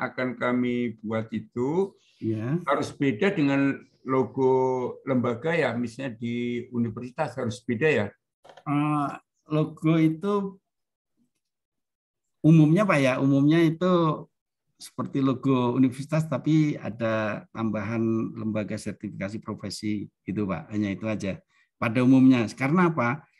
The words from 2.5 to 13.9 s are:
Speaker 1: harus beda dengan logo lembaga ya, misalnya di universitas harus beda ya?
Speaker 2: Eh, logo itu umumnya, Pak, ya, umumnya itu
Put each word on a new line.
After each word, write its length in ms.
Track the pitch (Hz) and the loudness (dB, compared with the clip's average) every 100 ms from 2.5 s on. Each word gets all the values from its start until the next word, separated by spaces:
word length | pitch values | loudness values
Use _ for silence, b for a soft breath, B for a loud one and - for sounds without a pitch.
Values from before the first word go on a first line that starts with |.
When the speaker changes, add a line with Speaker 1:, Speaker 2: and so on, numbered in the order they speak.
| 170 - | -2 0
Speaker 1:
harus 240 | 147 120 | -2 -2
beda 400 | - 139 107 196 | -2 -2 0 0
dengan 480 | 185 139 139 139 127 - _ | 0 0 2 0 -2 -12 _
logo 960 | 123 131 117 135 131 131 131 127 120 - 139 | -2 0 0 0 2 2 0 -2 -4 -8 -4
lembaga 480 | 127 120 113 160 | -2 -2 -2 -2
ya, 220 | 170 127 117 | -2 -2 -2
misalnya 400 | 120 135 135 110 | -6 -8 -10 -8
di 500 | 117 120 120 120 117 | -6 -4 -4 -6 -6
universitas 640 | 120 117 117 123 - 143 - | -4 -4 -6 -10 -8 -6 -6
harus 260 | 113 - | -8 -6
beda 240 | - 110 156 | -6 0 2
ya? 200 | 123 101 - _ _ - - | 2 -2 -8 _ _ -20 -12
Speaker 2:
Eh, 460 | - 143 151 147 139 - _ _ - | -4 -2 0 -2 -4 -8 _ _ -4
logo 420 | 156 156 - 160 165 | -2 -2 -2 2 4
itu 560 | 160 156 202 202 196 - _ _ _ _ _ _ _ _ _ _ _ _ _ _ _ _ _ _ | 2 0 -2 -2 -4 -10 _ _ _ _ _ _ _ _ _ _ _ _ _ _ _ _ _ _
umumnya, 480 | 156 160 151 175 202 | 6 8 8 4 4
Pak, 100 | 151 | 2
ya, 140 | 131 131 | 2 2
umumnya 400 | 135 139 147 165 | 2 4 4 4
itu 640 | 165 160 180 | 4 2 2